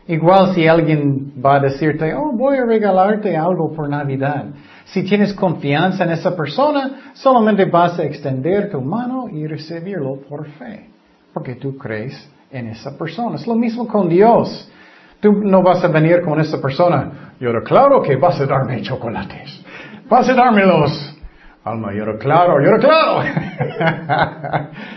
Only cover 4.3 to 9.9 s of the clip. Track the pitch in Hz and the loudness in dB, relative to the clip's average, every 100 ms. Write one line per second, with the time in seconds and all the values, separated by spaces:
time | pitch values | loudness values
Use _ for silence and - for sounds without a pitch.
4.3 | 147 - - - - - 196 180 208 196 | -4 -8 -14 -20 -20 -8 -4 0 2 0
5.3 | - 185 143 143 147 185 190 170 160 180 | 0 -2 -2 -2 0 0 0 -2 -2 -2
6.3 | 170 143 - 294 285 269 - - - - | -4 -4 0 0 0 -4 -10 -20 -2 2
7.3 | 247 214 196 170 170 175 170 147 147 143 | 4 4 2 4 4 2 0 -6 -4 -6
8.3 | 131 151 202 185 139 131 226 247 262 226 | -4 -2 -2 -2 -6 -6 -4 -4 -6 -8
9.3 | 156 151 147 - 165 180 | -8 -8 -10 -12 -12 -10